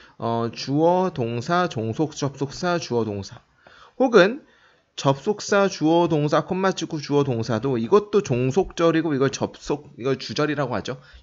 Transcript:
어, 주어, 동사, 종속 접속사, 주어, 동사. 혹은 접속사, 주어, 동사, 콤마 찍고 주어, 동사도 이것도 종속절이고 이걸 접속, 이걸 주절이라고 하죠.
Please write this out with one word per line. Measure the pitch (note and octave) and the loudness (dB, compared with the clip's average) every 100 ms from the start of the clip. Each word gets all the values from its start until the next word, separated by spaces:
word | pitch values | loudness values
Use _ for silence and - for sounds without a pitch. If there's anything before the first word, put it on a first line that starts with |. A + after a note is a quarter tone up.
| - - | -20 -8
어, | A2+ A#2 A2+ | -4 -2 -4
주어, | A2+ - C#3 E3 F3+ F#3 | -6 -4 2 4 4 0
동사, | F3 A#2 A#2+ A#2+ F3 F3+ | -2 -4 -4 -2 0 0
종속 | B2+ A2 A2+ D3+ - | -2 -4 -2 -4 -2
접속사, | C#3+ C#3 C#3 - F3+ F3 | -6 -4 -8 -6 -4 -4
주어, | - A#2+ A2 | -2 -2 -2
동사. | G2+ G2 - _ _ - - - - | -4 -10 -16 _ _ -20 -20 -12 0
혹은 | C4 A3 F#3 C#4 - _ _ _ _ - | 6 8 6 4 -10 _ _ _ _ -4
접속사, | C#3 C#3 - G#3 - G3+ G3 | 0 0 0 -4 0 2 2
주어, | - D3+ E3+ E3+ | 2 2 4 4
동사, | D#3 D3 D3+ D3 | 2 2 0 0
콤마 | F#3 F#3+ | -2 0
찍고 | F#3 E3 D#3+ | -2 -4 -8
주어, | C3+ C#3+ | -2 0
동사도 | C3+ A#2 A2+ A2 C3 B2 | 2 -2 -2 -2 0 -2
이것도 | A2+ G3+ G#3 G#3 | 4 2 4 0
종속절이고 | G3 B2 C3 D#3+ F3+ - E3 D#3+ D#3+ C#3 | 0 0 0 0 -2 2 2 2 0 0
이걸 | C3+ | 0
접속, | - G#2+ - - D3 - - | 0 -6 -6 -6 -6 -6 -8
이걸 | A#2+ C3+ | -4 -4
주절이라고 | - A2+ D3+ D3 C3+ A2+ | -4 -4 -2 -2 -2 -4
하죠. | - C3+ - - | -6 -10 -12 -16